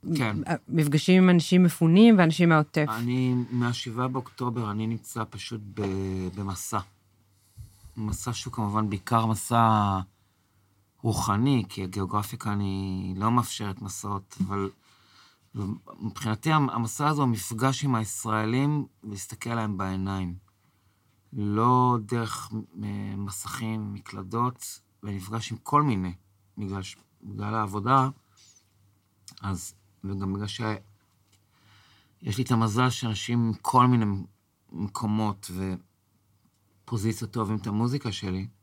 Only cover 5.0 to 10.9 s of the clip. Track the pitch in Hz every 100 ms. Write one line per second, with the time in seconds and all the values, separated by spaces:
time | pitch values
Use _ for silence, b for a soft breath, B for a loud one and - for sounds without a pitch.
5 | - 117 110 104 - 113 104 101 101 95
6 | 95 95 92 92 98 95 - 107 98 _
7 | _ _ _ _ _ - - _ - -
8 | 107 104 - 113 - 120 104 107 107 98
9 | - 117 113 104 - 117 113 110 101 95
10 | 92 _ _ _ _ _ _ _ _